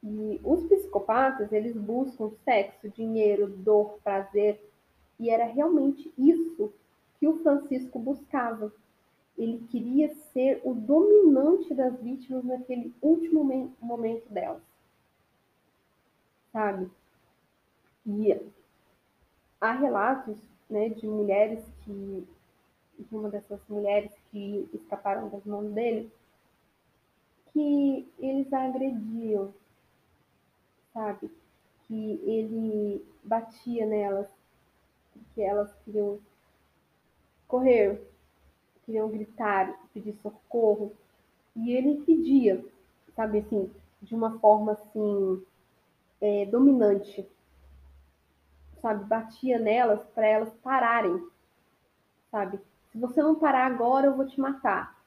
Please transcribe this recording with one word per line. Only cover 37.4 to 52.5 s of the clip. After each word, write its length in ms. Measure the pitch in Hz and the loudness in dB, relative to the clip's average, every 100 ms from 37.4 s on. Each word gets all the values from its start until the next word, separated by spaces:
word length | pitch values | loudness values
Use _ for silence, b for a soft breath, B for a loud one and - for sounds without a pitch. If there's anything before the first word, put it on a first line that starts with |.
| _ | _
correr, 540 | 254 262 240 202 202 - _ _ _ _ _ _ _ | 0 4 4 4 0 -12 _ _ _ _ _ _ _
queriam 240 | - 220 214 | -8 -4 -4
gritar, 720 | 214 208 - 220 196 190 - - | -6 -10 -8 -2 0 -2 -6 -16
pedir 220 | - 208 208 | -16 -14 -12
socorro. 680 | 208 - _ 240 226 214 208 - _ _ _ _ _ - | -14 -16 _ 0 2 2 -2 -12 _ _ _ _ _ -8
E 160 | 226 | -2
ele 320 | 247 262 294 | 2 2 2
pedia, 600 | - 320 - 269 226 185 - _ _ _ _ - | 4 4 6 6 6 2 -4 _ _ _ _ -6
sabe, 220 | 220 208 | -2 -2
assim, 320 | 208 208 190 - _ _ | -2 -4 -4 -8 _ _
de 140 | 208 226 | -10 -4
uma 240 | 226 226 | -4 2
forma, 320 | 214 214 214 | 6 6 4
assim, 720 | 208 - 214 214 202 190 185 - _ _ _ _ _ _ _ | -4 -6 -4 -2 0 0 -2 -6 _ _ _ _ _ _ _
é, 280 | 208 208 202 | -2 0 0
dominante, 840 | 233 277 262 208 196 - - 196 _ _ _ - - - - _ _ _ _ _ _ - - | 6 6 8 4 4 -2 -14 -16 _ _ _ -20 -20 -20 -20 _ _ _ _ _ _ -20 -10
sabe? 240 | 233 208 196 | -6 -6 -2
Batia 540 | 220 220 - 254 240 | -4 -4 -8 -2 0
nelas 440 | 220 226 240 208 - - | 2 2 4 2 -2 0
pra 100 | 220 | 2
elas 260 | 214 220 - | 2 0 -10
pararem, 600 | 254 262 240 233 196 175 - _ _ _ _ _ _ _ _ _ _ | -2 0 2 2 0 -2 -8 _ _ _ _ _ _ _ _ _ _
sabe? 280 | 220 190 | -6 -4